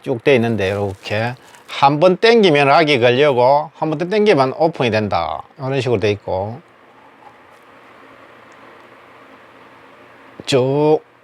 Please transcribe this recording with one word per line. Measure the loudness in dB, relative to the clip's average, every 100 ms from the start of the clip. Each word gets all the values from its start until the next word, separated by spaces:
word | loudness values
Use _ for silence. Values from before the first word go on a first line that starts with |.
쭉 | -6 -4 0
돼 | 2
있는데, | 0 -2 -4
이렇게 | -4 -6 -8 -8 -6 -6 -10 -20 -20 -14
한번 | 0 0 4 2 2
당기면 | 4 4 4 4 4
락이 | 2 2 2
걸리고 | 2 2 2 2 2 2 -2
한 | -8 -6
번 | -4
더 | -4
당기면 | 0 2 2 0 0
오픈이 | -2 -2 -2
된다, | -2 -2 -4 -4 -8 -14 -12
이런 | -8 -4
식으로 | -2 -2
돼 | -2
있고, | -4 -6 -6 -8 -12 -20 _ _ _ -20 _ -20 _ _ -20 _ -20 -20 -20 -20 -20 -20 -20 -20 -20 -20 -20 -20 -20 -20 -20 -20 -20 -20 -20 -20 -20 -20 -20 -20 -20 -20 -16 -4
쭉 | -2 0 0 0 0 _ _